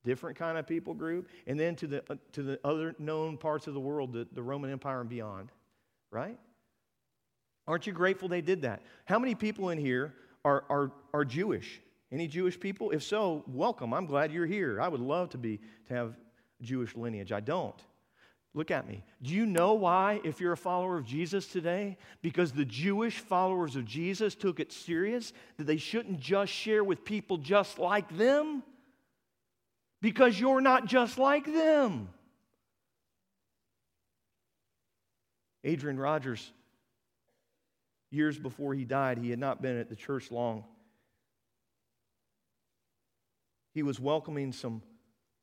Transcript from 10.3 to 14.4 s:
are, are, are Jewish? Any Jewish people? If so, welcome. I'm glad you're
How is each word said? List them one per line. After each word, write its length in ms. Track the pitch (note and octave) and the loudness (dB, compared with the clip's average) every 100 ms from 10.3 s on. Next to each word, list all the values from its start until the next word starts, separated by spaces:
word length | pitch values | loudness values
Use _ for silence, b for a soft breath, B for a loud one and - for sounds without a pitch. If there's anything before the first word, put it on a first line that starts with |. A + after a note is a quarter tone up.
| B | B
are, 200 | C#3+ C#3 - | 2 2 2
are, 240 | C#3+ C#3 - - | 0 0 -4 -4
are 120 | D3 | -2
Jewish? 560 | C#3 C3+ G3+ A2 - - _ _ _ | 0 0 0 -2 -4 -18 _ _ _
Any 160 | C3+ E3 | -6 -4
Jewish 300 | D#3+ F#3 F3+ | 0 0 0
people? 340 | G3 G3 A3 | -6 -4 -2
If 100 | D#3 | -2
so, 400 | - G#3 G3 D3+ C3+ | 0 0 2 0 -6
welcome. 440 | B2+ G#3+ A3+ A#2+ | -2 0 0 -2
I'm 140 | C#3 F3+ | -2 0
glad 240 | C#3 D#3 | 0 2
you're 140 | D#3+ | 0